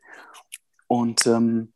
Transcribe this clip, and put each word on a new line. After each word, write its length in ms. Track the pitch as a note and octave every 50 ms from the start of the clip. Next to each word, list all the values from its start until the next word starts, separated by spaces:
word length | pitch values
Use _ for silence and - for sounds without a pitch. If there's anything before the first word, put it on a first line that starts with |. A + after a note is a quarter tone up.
| _ - - - - - - - - _ - - _ _ _ _ _
Und, 400 | _ B2 A#2+ A#2+ A#2 A2+ - -
ähm, 460 | B2 A#2 A2+ A#2 A2+ A#2 A2+ A2+ - _